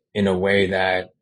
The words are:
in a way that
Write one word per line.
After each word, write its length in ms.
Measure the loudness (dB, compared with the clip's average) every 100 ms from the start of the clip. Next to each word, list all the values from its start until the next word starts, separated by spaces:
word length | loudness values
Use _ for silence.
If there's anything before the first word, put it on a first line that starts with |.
| _
in 140 | -2 0
a 100 | 0
way 300 | 0 2 0
that 420 | 0 0 -2 -6 _